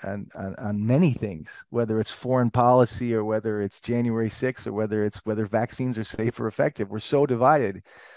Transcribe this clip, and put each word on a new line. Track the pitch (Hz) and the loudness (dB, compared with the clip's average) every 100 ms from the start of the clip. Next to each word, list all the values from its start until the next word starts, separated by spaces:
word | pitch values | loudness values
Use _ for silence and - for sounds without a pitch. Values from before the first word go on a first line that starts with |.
on, | 95 101 - | -8 -10 -10
on, | - 95 | -10 -10
on | - 104 104 | -8 -6 -2
many | 110 135 175 | 2 4 4
things, | 120 104 80 - - - | 2 -6 -8 -14 -18 -6
whether | 120 110 110 | -2 0 0
it's | 107 | -2
foreign | - 123 127 120 | -6 0 2 2
policy | 120 120 127 120 - 120 | 4 6 6 4 0 -2
or | 110 | -2
whether | 107 110 110 104 | 0 -2 -2 -2
it's | 98 - | -4 -6
January | - 120 120 113 110 | -4 -2 0 0 -2
sixth | - 127 - 110 | -2 -4 -4 -6
or | |
whether | 104 107 107 | -4 -2 0
it's, | 104 - | -2 -4
whether | 110 107 | -4 -4
vaccines | 104 110 120 - 127 110 | 0 0 -2 -4 -4 -4
are | |
safe | 110 - 117 - | -6 -2 -2 -2
or | 113 | -6
effective. | - 147 - 98 | 0 -2 0 -6
We're | 104 | -6
so | - 143 | 0 2
divided. | 139 117 127 151 107 98 _ - - | 2 4 4 4 2 -4 _ -20 -20